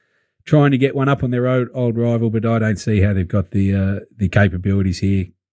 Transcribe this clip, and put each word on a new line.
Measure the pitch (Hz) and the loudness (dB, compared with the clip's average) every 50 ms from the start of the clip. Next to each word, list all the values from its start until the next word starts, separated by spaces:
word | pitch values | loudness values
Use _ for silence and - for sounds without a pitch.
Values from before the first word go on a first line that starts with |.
| _ _ _ _ _ _ _ _ - | _ _ _ _ _ _ _ _ -4
trying | - 151 151 143 143 | 2 2 4 4 4
to | 139 | 2
get | 123 135 135 - | 2 0 0 0
one | 139 139 139 | 0 0 0
up | 139 - - | 0 0 -2
on | 123 | -2
their | 123 123 123 | -2 0 0
old, | 127 127 127 123 - - | 0 0 0 -2 -2 -4
old | 131 123 120 110 | -2 -2 -2 0
rival, | 117 117 120 117 113 117 113 | 0 0 0 0 0 0 0
but | 107 113 107 | -2 0 0
I | 113 117 113 | 0 0 0
don't | 110 110 104 | 0 0 -2
see | 87 - 113 107 101 | -2 -2 0 2 2
how | 95 104 98 | 2 2 2
they've | 95 87 | 0 -2
got | 85 - 101 90 - | -2 -2 -4 -4 -2
the, | - 98 98 98 98 | -2 -2 0 0 0
uh, | 98 95 95 98 98 - _ _ | 0 0 -2 -2 -6 -8 _ _
the | - 98 | -4 -4
capabilities | 87 - 101 101 95 85 90 95 98 98 98 95 95 87 - | 0 2 2 2 2 0 -2 -2 -2 0 0 0 0 -2 -2
here. | 101 95 98 95 90 - - _ _ _ | -2 -2 0 -2 -2 -6 -10 _ _ _